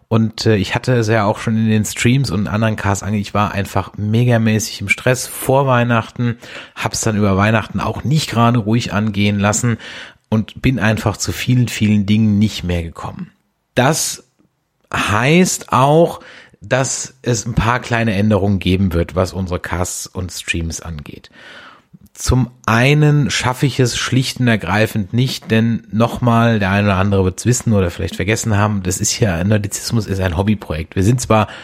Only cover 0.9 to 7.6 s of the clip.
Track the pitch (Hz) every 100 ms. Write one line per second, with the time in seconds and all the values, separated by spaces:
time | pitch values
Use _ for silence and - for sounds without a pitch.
0.9 | 123 107 113 101 104 - 110 110 110 104
1.9 | - 120 131 127 - 101 104 113 107 101
2.9 | 98 98 104 98 101 104 98 98 101 -
3.9 | - 104 113 123 117 110 107 - - 101
4.9 | - - 127 - - - 131 139 123 120
5.9 | 117 110 - 120 117 - - - - -
6.9 | - - 104 104 95 101 110